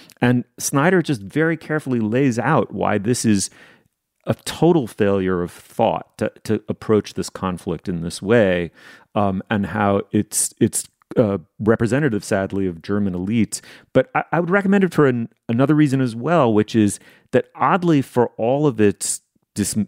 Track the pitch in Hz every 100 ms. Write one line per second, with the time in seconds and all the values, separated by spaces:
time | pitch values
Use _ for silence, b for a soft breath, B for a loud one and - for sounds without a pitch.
0 | B B 123 123 - - - 139 165 185
1 | 156 120 95 147 160 160 - 156 135 120
2 | 107 123 139 113 117 147 - 95 95 104
3 | 101 123 113 101 - b b b b _
4 | _ _ - 110 - - 160 170 110 -
5 | 101 98 92 90 87 - - - 110 80
6 | - - 110 - - 107 - 95 - 107
7 | - - - - 95 87 95 80 - 87
8 | 82 - 95 120 98 87 85 - B B
9 | B 110 101 95 - 107 92 107 101 98
10 | - 104 - - - - - - - _
11 | - - 107 98 - - 110 113 117 131
12 | 151 104 - 101 98 95 95 82 85 104
13 | 101 90 92 117 98 - B B B 135
14 | - 147 - 156 170 202 190 202 185 160
15 | 139 123 117 _ - 117 143 151 147 135
16 | 127 113 139 170 120 107 107 113 101 -
17 | b b b 127 - - 131 180 175 147
18 | - 127 113 - 113 139 151 110 104 -
19 | - - _ _ _ - 98 107